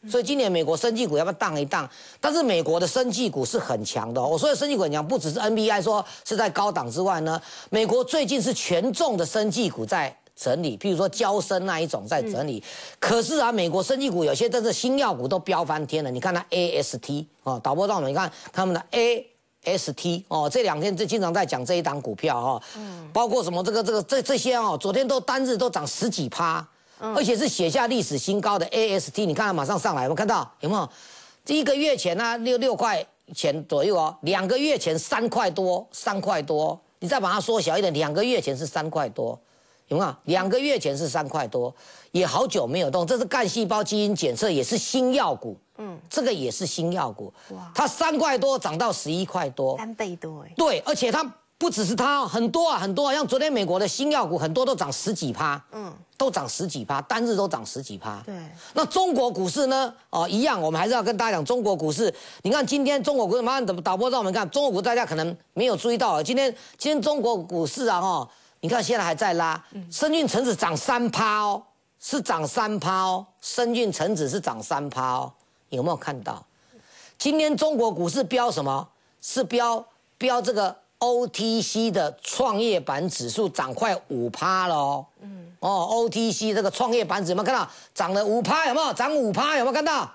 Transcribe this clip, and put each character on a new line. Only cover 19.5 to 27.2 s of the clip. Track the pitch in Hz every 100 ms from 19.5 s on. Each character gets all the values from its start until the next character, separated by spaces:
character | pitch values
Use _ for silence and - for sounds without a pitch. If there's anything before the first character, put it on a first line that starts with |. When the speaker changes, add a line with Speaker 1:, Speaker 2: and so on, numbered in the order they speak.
| _
Speaker 1:
S | - 190 -
T | 135 175 170 -
哦， | 160 147
这 | 254
两 | 214 151
天 | 190
就 | 180 185
经 | 220
常 | 180
在 | 175 165
讲 | 135
这 | 127 180
一 |
档 | 156 143
股 | 127
票 | 101 156 123
哦。 | 123 120 - 214
Speaker 2:
嗯。 | 208 175 160
Speaker 1:
包 | 208 233
括 | 247
什 | 175
么 | 175
这 | 185
个， | 220
这 | 214
个， | 214
这， | 180 269
这 | - 269
些 | -
哦， | 240 220 151
昨 | 196
天 | 202 262
都 | 262
单 | - 254 262
日 | 226
都 | 254
涨 | 175 147
十 | - 240
几 | 185 135
趴。 | - 170 160
Speaker 2:
嗯。 | 160 _ _ - 214
Speaker 1:
而 | 214